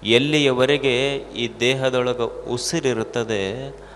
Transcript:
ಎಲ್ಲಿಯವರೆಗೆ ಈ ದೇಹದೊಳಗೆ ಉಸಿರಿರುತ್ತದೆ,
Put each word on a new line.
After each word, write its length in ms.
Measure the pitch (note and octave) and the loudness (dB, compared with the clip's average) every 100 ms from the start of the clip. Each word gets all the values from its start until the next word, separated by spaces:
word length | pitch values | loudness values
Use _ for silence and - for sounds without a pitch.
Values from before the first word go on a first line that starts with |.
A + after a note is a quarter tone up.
ಎಲ್ಲಿಯವರೆಗೆ 1120 | G2+ A#2 C#3+ D3+ C#3+ B2+ B2+ D3 C3+ B2 C3+ C#3 | 6 4 6 4 4 4 2 2 2 2 0 -2
ಈ 440 | C#3 - A#2+ A2+ | -8 -6 -6 0
ದೇಹದೊಳಗೆ 880 | A#2 C3+ C3 B2+ B2 B2 A#2 - - | 0 2 0 0 0 0 -2 -4 -6
ಉಸಿರಿರುತ್ತದೆ, 1300 | A#2+ - E3 C3+ A2+ A2+ A#2+ A2+ G#2+ F#2+ A#2 C3+ C#3 - | -4 -2 -2 0 -2 -2 -4 -2 -2 -2 -4 -10 -14 -18